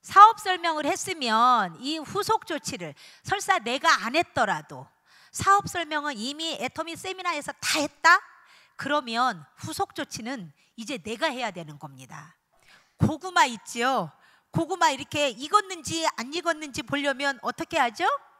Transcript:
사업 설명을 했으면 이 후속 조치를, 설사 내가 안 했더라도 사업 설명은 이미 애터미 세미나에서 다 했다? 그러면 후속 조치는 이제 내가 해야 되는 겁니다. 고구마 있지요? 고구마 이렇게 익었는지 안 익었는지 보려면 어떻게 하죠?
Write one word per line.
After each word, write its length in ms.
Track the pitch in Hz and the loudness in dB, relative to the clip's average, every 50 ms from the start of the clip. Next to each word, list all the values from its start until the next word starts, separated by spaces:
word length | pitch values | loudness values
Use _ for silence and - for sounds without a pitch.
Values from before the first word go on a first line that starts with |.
사업 400 | _ - - 381 403 440 453 - | _ 4 10 12 12 12 10 4
설명을 460 | - 392 370 359 339 339 320 302 302 | -2 -2 -2 0 0 -2 -2 0 0
했으면 880 | 285 359 359 - - 370 330 269 233 214 220 233 254 254 233 202 180 165 - | -2 -2 -2 -4 -6 -6 -4 -2 0 2 4 4 4 4 2 0 -2 -6 -8
이 200 | 233 269 311 320 | -8 -6 -6 -6
후속 480 | 294 - - 381 403 - 440 392 - | -8 -6 -4 -4 -2 0 -2 -2 -2
조치를, 480 | - 349 285 - - - 226 175 156 139 _ - - - - _ | -4 -8 -8 -6 -8 -10 -10 -10 -12 -14 _ -20 -20 -20 -20 _
설사 360 | - 370 403 - - 381 349 | -6 -6 -4 0 0 0 0
내가 460 | 214 233 240 277 - 330 302 247 180 | 0 -2 -4 0 4 4 4 4 2
안 120 | 226 247 | 0 0
했더라도 720 | 320 349 - _ 294 240 202 185 156 151 - 156 127 127 - _ _ _ _ _ - - - | 0 0 0 _ 0 2 2 0 -4 -4 -12 -16 -16 -16 -18 _ _ _ _ _ -20 -20 -16
사업 380 | _ - - 381 392 403 392 - | _ -4 2 4 4 4 4 0
설명은 480 | - 359 339 302 311 302 294 294 285 | -6 -6 -6 -2 -4 -4 -4 -4 -6
이미 380 | 208 214 254 285 302 320 330 302 - | -6 -6 -8 -6 -6 -6 -6 -4 -4
애터미 360 | 202 254 _ - 320 330 330 | -6 -6 _ -6 -8 -8 -8
세미나에서 560 | - - 370 381 370 359 359 339 294 285 - 277 | -10 -10 -10 -8 -4 -2 -2 -2 -2 -6 -8 -12
다 260 | _ - - - 320 | _ -4 -2 -2 0
했다? 420 | 285 302 - _ _ 320 349 392 - - - - - _ - - _ _ _ | -2 -2 -4 _ _ 6 6 6 4 -4 -20 -20 -20 _ -20 -20 _ _ _
그러면 680 | - - 277 294 302 277 233 226 233 247 262 214 170 147 - _ | -10 -4 -2 -2 -2 -2 -2 -2 0 0 0 0 -4 -12 -20 _
후속 380 | _ - - 320 - 392 392 - | _ -12 -12 -6 -6 -6 -6 -4
조치는 580 | - 294 - - - 226 226 269 254 185 156 - _ _ _ _ | -10 -10 -8 -8 -12 -10 -8 -10 -10 -10 -14 -18 _ _ _ _
이제 220 | - 226 208 294 226 | -16 -10 -10 -10 -10
내가 280 | 151 202 226 226 294 320 | -8 -10 -8 -2 -2 -4
해야 240 | 254 247 254 220 180 | -2 -2 -6 -8 -8
되는 260 | 175 165 147 151 143 | -8 -14 -14 -16 -16
겁니다. 580 | - 147 135 131 131 - 151 151 151 160 - _ _ _ _ _ _ _ - - _ _ _ _ | -16 -18 -16 -18 -20 -18 -18 -18 -18 -20 -20 _ _ _ _ _ _ _ -20 -20 _ _ _ _
고구마 460 | - - 302 311 - 381 359 359 320 | 2 2 2 -2 -6 0 4 4 4
있지요? 680 | 269 233 208 - - - 240 233 254 269 240 180 151 - _ _ _ _ _ _ _ | 4 2 -6 -12 -10 -4 -2 0 2 2 0 -2 -4 -10 _ _ _ _ _ _ _
고구마 400 | _ - 330 294 370 359 349 320 | _ -4 -2 -2 0 2 4 2
이렇게 380 | 277 240 285 - - 302 294 277 | 2 2 -6 -6 -2 0 0 0
익었는지 760 | 226 196 269 302 381 415 403 381 370 339 269 - 320 330 320 311 - | -2 -6 -10 2 2 2 2 2 -8 -10 -8 -6 -4 -2 -2 -2 -2
안 180 | - 226 254 294 | -2 -10 -6 -8
익었는지 480 | 339 349 339 330 311 311 302 247 - 285 | -4 -2 -2 -4 -4 -6 -10 -8 -10 -6
보려면 560 | 226 269 285 277 285 277 247 285 285 277 233 - | -4 -4 -2 -2 -2 -2 -2 -2 -4 -4 -4 -6
어떻게 360 | 220 - - 330 _ - 320 | -8 -6 -6 -8 _ 0 0
하죠? 260 | 269 240 214 - 339 403 571 554 - - _ _ | 0 0 0 0 0 0 0 -2 -6 -12 _ _